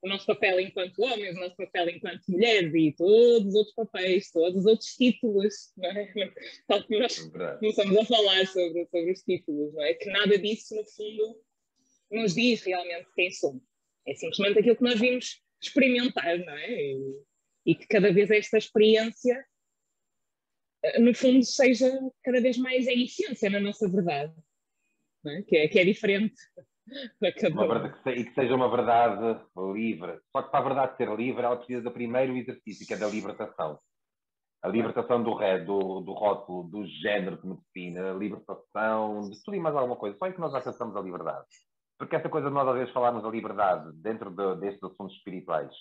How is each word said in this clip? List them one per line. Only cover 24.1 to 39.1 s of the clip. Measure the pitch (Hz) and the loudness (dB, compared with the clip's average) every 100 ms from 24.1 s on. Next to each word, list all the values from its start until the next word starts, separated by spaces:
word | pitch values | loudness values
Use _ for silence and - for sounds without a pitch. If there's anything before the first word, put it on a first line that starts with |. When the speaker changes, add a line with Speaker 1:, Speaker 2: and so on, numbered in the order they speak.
| 139 151 160 _ _ _ _ _ _ _ _ | -2 -6 -12 _ _ _ _ _ _ _ _
Speaker 1:
não | 147 | -10
é? | 151 | -10
Que | 202 170 | 2 2
é, | 156 | 4
que | 202 | 4
é | |
diferente | 180 - 208 196 220 _ - - _ _ - 269 254 _ | 4 2 0 0 0 _ -20 -20 _ _ -20 -16 -16 _
da | 185 | -4
cada | - 190 | 0 -2
Speaker 2:
Uma | 160 | 2
Speaker 1:
um. | 175 | 2
Speaker 2:
verdade | 113 - | 0 -2
que | - | -8
se-, | 135 123 | -6 -4
e | |
que | 117 | -4
seja | - 127 | 0 2
uma | 131 123 | 2 2
verdade | 120 110 117 120 101 113 113 - 90 95 | 2 4 4 4 2 -2 -4 -8 -8 -6
livre. | 101 113 85 87 - _ | -4 -4 -4 -8 -12 _
Só | - | -6
que | - | -2
para | 143 | -2
a | 131 | 0
verdade | 135 131 - | 0 -2 -2
ser | 113 | -4
livre, | 107 123 113 | -2 -4 -2
ela | 120 120 | -2 -2
precisa | - 123 | -6 -8
do | 117 | -8
primeiro | 117 120 123 131 127 | -8 -4 -2 -2 -4
exercício, | 117 - - 95 - | -8 -14 -16 -16 -10
que | |
é | 104 | -6
da | 107 | -4
libertação. | 107 98 - 107 - 80 76 _ _ _ _ _ _ _ _ | -4 -8 -10 -10 -6 -8 -8 _ _ _ _ _ _ _ _
A | 92 | -4
libertação | 104 110 - 113 120 | -2 -2 -4 -2 0
do | 113 | 0
ré-, | 107 104 92 | -2 0 0
do, | 87 101 95 95 | -2 -2 -2 -6
do | 92 | -10
rótulo, | 92 104 98 - 90 | -2 0 -2 -6 -12
do | 85 101 92 | -10 -10 -12
género | 76 98 104 95 87 | -8 -2 -2 -4 -8
que | 92 | -12
me | 92 | -14
define, | _ 92 90 87 | _ -14 -12 -8
a | 95 | -8
libertação | 95 104 98 - 95 _ 104 110 110 107 | -6 -8 -8 -14 -16 _ -4 -2 0 -2